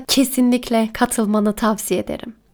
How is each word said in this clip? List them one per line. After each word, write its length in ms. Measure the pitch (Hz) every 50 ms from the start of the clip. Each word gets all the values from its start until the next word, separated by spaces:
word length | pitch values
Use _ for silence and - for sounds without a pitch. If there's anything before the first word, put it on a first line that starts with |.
| 262
kesinlikle 840 | - - 269 269 262 - 254 247 247 247 247 247 - 233 226 220 220 -
katılmanı 600 | - 247 240 - - 220 202 208 214 208 214 208
tavsiye 460 | - 233 214 220 202 - - 180 202
ederim. 340 | 202 - - - - 233 - _ _ _